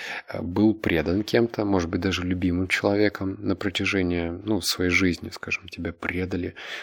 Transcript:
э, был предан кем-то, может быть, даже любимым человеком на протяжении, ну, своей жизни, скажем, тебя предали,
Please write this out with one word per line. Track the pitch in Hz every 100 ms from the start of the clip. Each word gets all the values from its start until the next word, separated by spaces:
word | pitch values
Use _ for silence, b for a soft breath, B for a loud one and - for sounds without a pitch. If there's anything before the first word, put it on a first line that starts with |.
| B B -
э, | -
был | 87 92 107
предан | 107 - 82 78 95
кем-то, | 107 120 117 -
может | 104 95 85
быть, | 90
даже | 95 90
любимым | 90 90 92 87 92
человеком | - 101 101 104 - 95 98
на | 101 90
протяжении, | 104 - 98 98 90 87 85 85
ну, | 101 104
своей | - - 90
жизни, | 87 92 82 -
скажем, | - - - 90
тебя | - 85
предали, | - - 87 92 92 90 B B B